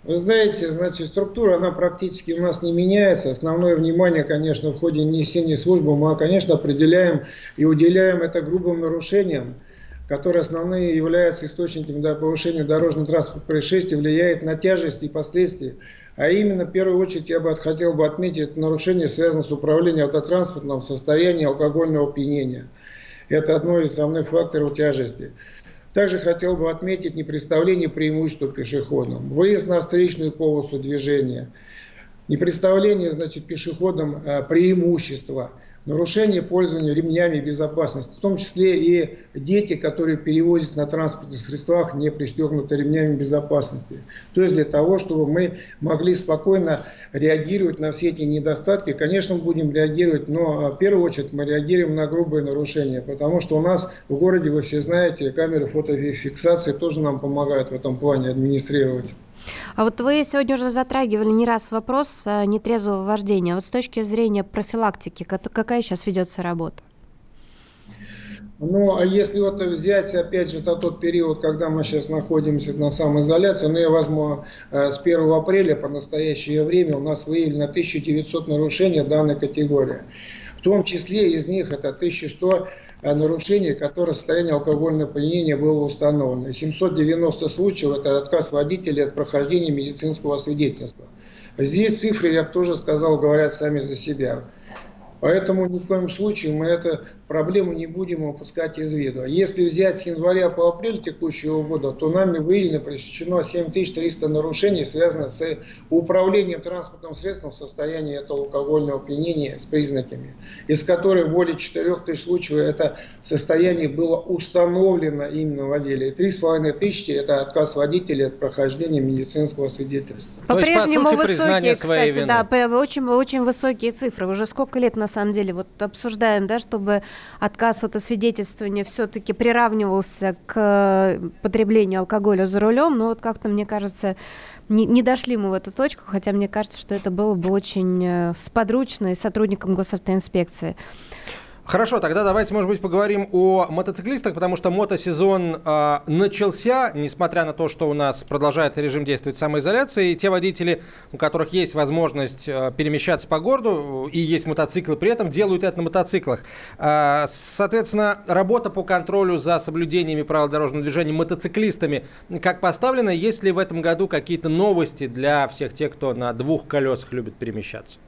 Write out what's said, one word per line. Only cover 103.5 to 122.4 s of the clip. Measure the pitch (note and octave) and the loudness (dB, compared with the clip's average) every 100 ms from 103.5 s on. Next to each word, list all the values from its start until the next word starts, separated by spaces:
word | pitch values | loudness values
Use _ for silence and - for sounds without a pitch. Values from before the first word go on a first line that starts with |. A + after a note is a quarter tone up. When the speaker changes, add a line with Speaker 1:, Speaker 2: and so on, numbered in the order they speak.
| F3 D#3+ | -4 -2
Speaker 1:
тысяч | F#3+ F3 | -2 -4
триста | E3 E3+ E3 D#3 | -2 -4 -2 -2
нарушений, | D3+ D#3+ - G3+ F3+ | 0 -2 0 2 2
связанных | C#3 D#3 E3+ D#3 C3+ | -2 2 2 2 -6
с | - E3 D3+ - - - | -6 -6 -6 -12 -20 0
управлением | E3 E3+ F#3 F#3+ G3+ F#3 E3 | 0 4 2 4 2 2 -4
транспортным | E3+ F3+ - E3+ E3 | -8 -10 -12 -16 -16
средством | - F#3+ F#3+ D3+ | -8 -8 -8 -12
в | |
состоянии | - D3 - D3+ D#3+ D3+ C#3+ | -14 -14 -6 -6 -4 -6 -8
этого | C#3 C#3+ | -6 -6
алкогольного | C#3 C#3 C#3+ D3+ D3 C3+ | -4 -4 0 0 2 -4
опьянения | C#3 C#3+ E3 D#3 C#3+ - | -4 -4 -2 -2 -4 -8
с | - | -2
признаками, | D#3 C#3+ C3+ B2 B2+ C3 - - - - | 0 0 -2 -4 -12 -14 -18 -20 -14 -2
из | D3+ | 0
которых | - F3 F#3+ F#3 D#3+ | 2 2 4 4 4
более | E3+ E3+ D3 | 2 2 -2
четырех | - E3 E3+ E3+ | -6 -2 -2 -2
тысяч | F3 D3+ | -4 -6
случаев | F3 F3 - D3+ | -2 -2 0 0
это | D3+ D3 D#3 - - - | 0 0 -2 -4 -18 -18
состояние | - D3+ - E3 F3+ E3+ D3+ | -4 -2 2 4 4 2 -2
было | C#3+ E3 E3+ | 0 0 0
установлено | - F3 - F3+ F3 F3+ F#3+ F3 D#3 D3 C#3+ | -2 -4 0 2 4 4 4 4 0 -2 -4
именно | D3+ D#3 C#3+ C#3 | -4 -4 -2 -2
водителя. | D3 C#3 C3+ C3+ | -2 -2 -2 -2
И | |
три | C3+ F#3+ | 0 -2
с | F#3 | 2
половиной | E3 D#3+ D#3 | 2 2 0
тысячи | C#3+ G3+ - - | 0 -2 -2 -4
это | C#3 C#3+ C#3 | -2 0 0
отказ | C#3 - D3+ C#3+ | 2 0 0 0
водителя | D3 F3+ F3+ C#3 C3+ | 0 0 0 0 0
от | - | -2
прохождения | C3+ - C3+ C3+ E3 D3+ | -4 0 -2 0 -2 0
медицинского | C3 C3 C3 D3+ D3+ D3 C3+ | 0 -2 -2 -2 -2 -2 -6
свидетельства. | - C3+ C#3 C#3 - - - - | -4 -6 -6 -8 -12 -12 -12 0
Speaker 3:
То | B3+ | 2
есть, | D#4 | 4
по | E4+ | 4
Speaker 2:
По-прежнему | D#4 D#4 D4+ | 4 4 4
Speaker 3:
сути, | D4+ D#4 | 4 2
признание | E3+ D#4+ F#3+ A#3+ | 2 2 4 2
Speaker 2:
высокие, | A#3 | 0
Speaker 3:
своей | D#3+ D#3+ D3+ | 2 2 2
Speaker 2:
кстати, | C#3 | 2
Speaker 3:
вины. | F3+ | 2
Speaker 2:
да, | A#3+ | 2